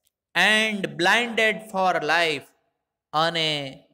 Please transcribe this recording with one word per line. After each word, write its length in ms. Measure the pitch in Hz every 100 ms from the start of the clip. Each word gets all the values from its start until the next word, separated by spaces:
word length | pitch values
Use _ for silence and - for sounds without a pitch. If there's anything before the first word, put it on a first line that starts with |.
| _ _ _ 170
And 500 | 196 214 220 208 165
blinded 680 | 147 180 220 240 220 220
for 480 | 214 - 190 185 170
life. 400 | 151 170 165 139 - _ _ _ _ _ _
અને 680 | 151 165 165 156 147 139 151 _